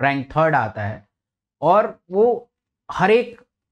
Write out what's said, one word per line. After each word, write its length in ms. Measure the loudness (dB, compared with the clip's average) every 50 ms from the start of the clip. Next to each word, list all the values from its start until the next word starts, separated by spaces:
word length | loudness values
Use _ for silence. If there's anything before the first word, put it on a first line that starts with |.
| -2
रैंक 280 | -2 -2 -2 -6 -4
थर्ड 240 | -2 0 0 2 2
आता 280 | 0 -2 -4 -6 -8 -8
है, 260 | -8 -8 -12 -16 _ _ _ _ _ _ _ _ _ _ _ 0
और 400 | 2 2 2 2 0 -4 -14 _ -6
वो 420 | -2 0 2 2 0 -2 -6 _ _ _ _ _ _ _ _ -14 -4
हर 180 | -2 2 2
एक 300 | 2 2 2 -2 -10 -20 _ _ _ _ _ _